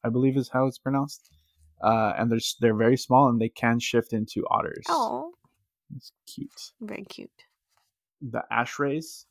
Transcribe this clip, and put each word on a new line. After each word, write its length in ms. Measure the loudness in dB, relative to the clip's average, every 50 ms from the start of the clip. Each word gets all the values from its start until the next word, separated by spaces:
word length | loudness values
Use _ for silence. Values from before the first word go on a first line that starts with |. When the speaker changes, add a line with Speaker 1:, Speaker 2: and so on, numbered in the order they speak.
Speaker 1:
I 60 | -2 -2
believe 280 | 0 2 2 2 2
is 120 | 0 -2 0
how 180 | 0 0 0
it's 120 | 0 -2 -4
pronounced. 520 | _ -2 -2 0 -2 -4 -10 -18 _ _ _ _ _ _ _ _ _ _ _ _
Uh, 320 | 2 2 4 4 2 0 0 0
and 100 | 0 0
they're 100 | 0 0
s-, 180 | -2 -4 -4 2
they're 140 | 2 2 4
very 200 | 4 4 4 4
small 320 | 2 2 4 6 6 6 6
and 120 | 4 2
they 80 | 0 -2
can 280 | _ -2 0 0 2 0
shift 340 | -2 2 2 2 2 2
into 320 | -4 -4 -4 -4 -4 -6 -2 0
otters. 340 | 0 0 -2 -4 -8 -10 -4 -2
Speaker 2:
Oh. 460 | 0 0 0 -2 -4 -6 -8 -12 -14 _ _ _ _ _ _ _ _ _ _ _ -18
Speaker 1:
It's 140 | -18 -18 -20 _ _ _
cute. 460 | -18 -14 -14 -14 -14 _ -18 -20 -20 _ _
Speaker 2:
Very 240 | -14 -12 -12 -14 -14
cute. 260 | -16 -18 -18 -20 -20 _ _ _ _ _ _ _ _ _ _ _ _ _ _ _ _ _ _
Speaker 1:
The 220 | -14 -8 -8 -8 -6 _
ash 300 | 0 0 0 0 -2 -2
rays 460 | -2 -2 -2 -4 -6 -10 -18 -20 -20 _